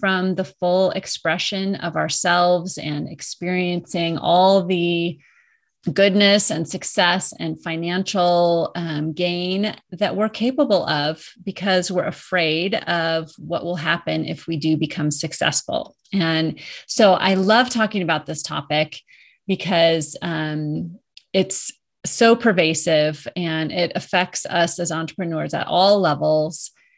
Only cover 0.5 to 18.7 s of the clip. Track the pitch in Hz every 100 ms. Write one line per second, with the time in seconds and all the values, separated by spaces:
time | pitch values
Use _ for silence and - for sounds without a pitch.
0.5 | - 180 180 190 - - - 165 175 -
1.5 | 196 196 196 170 156 156 - 180 175 175
2.5 | 180 180 - 151 147 156 151 - - 175
3.5 | 180 175 175 175 180 165 165 - 175 190
4.5 | 196 175 180 175 170 170 - _ _ _
5.5 | _ _ _ - 175 196 190 202 208 -
6.5 | 165 165 185 - - 180 185 - - 165
7.5 | 156 170 165 170 180 185 196 175 175 175
8.5 | 170 160 - 170 151 156 160 175 175 180
9.5 | 190 208 - - 165 202 185 214 - 233
10.5 | 262 262 196 - 151 147 160 - - 185
11.5 | - 196 185 180 180 160 - - 185 160
12.5 | 160 185 214 - 170 165 165 160 - 151
13.5 | 170 170 175 160 170 - 160 151 156 -
14.5 | 160 151 156 151 - 151 143 156 - -
15.5 | 143 - - - _ _ 190 165 160 160
16.5 | - - - - - 208 185 190 190 190
17.5 | 226 247 226 214 214 170 156 - 151 -
18.5 | 151 -